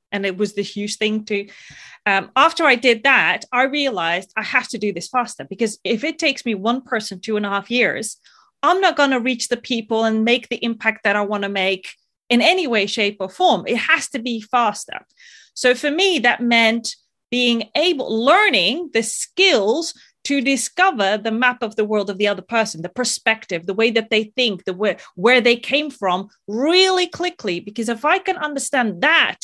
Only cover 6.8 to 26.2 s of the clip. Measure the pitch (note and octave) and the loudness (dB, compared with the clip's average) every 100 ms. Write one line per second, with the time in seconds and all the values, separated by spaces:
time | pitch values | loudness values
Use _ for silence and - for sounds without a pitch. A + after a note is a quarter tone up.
6.8 | B3+ A3+ G#3+ F#3 - G#3+ G3+ G3 F#3+ A#3+ | -4 -6 -6 -10 -4 -4 -2 -4 -2 0
7.8 | G3 C#3 G#3+ - _ _ _ _ C#4+ F#4 | 0 -2 -8 -12 _ _ _ _ 0 2
8.8 | F#4+ - C#4 B3+ A#3+ A#3+ - A#3+ - A#3+ | 2 2 2 2 -2 -4 -4 -6 -4 -6
9.8 | G#3+ A3+ A3+ A3 A3 B3 - A#3+ A#3 A3 | -2 0 0 2 2 2 0 -6 -4 -2
10.8 | A3 G#3+ G#3+ G#3 G#3 G#3 G3+ G3+ F#3+ F#3+ | -4 -2 0 0 0 -2 -2 -2 0 -2
11.8 | - - _ _ _ A#3+ C#4 F#4 D4+ A3+ | -8 -20 _ _ _ 4 4 2 0 0
12.8 | G3+ - G3+ G#3 F3+ - F4+ G#3+ - A#3+ | 0 -2 -2 -2 -10 2 2 2 0 -4
13.8 | - D4+ - A#3+ A#3+ A3+ G#3+ B3 A3+ G#3 | 2 0 0 -6 -6 -6 -2 0 0 -2
14.8 | - - _ _ - - _ - B3 B3 | -12 -14 _ _ -20 -20 _ 0 0 2
15.8 | D4 D#4 G4 E4 A#3+ - A#3+ A#3 A3+ A#3 | 0 0 0 2 0 0 2 4 4 0
16.8 | A3+ - _ _ _ B3 B3 A#3 - - | -6 -14 _ _ _ 0 2 0 -2 0
17.8 | F4 C#4+ - A3 B3 F#4 G#4 A3+ F3 D4 | 0 0 -2 0 4 4 4 2 0 -2
18.8 | E4 A3+ A3+ - - - F#4+ B3+ G3+ C#4 | -2 -4 -2 -8 -8 2 4 4 2 0
19.8 | D#4+ - _ _ - C#4 B3+ C4+ - - | -2 -12 _ _ -2 0 2 0 -2 2
20.8 | F#4+ C4 G3 G#3 A3 A3 B3 B3 A3 G#3+ | 0 2 0 0 -2 0 0 0 -6 -2
21.8 | G#3+ G#3+ G3 F#3+ G#3 G3 F#3 A3+ G#3+ D#3+ | 0 0 -2 -2 -2 -2 -2 -2 -2 -4
22.8 | F3 - A#3+ - - A3 - E3+ F3 F#3+ | -10 -6 -6 -2 -2 -2 -4 -6 -4 0
23.8 | A#3 A3+ A3 A3 G#3+ - A#3+ F3+ - F3+ | 2 2 0 -2 -2 -2 -2 -2 -6 -2
24.8 | G#3 E3+ - - G#3 B3+ A#3 A#3+ - C#4+ | -4 -4 -12 -2 4 4 4 0 0 -2
25.8 | D4+ - G3 F3+ | -2 -4 -2 -2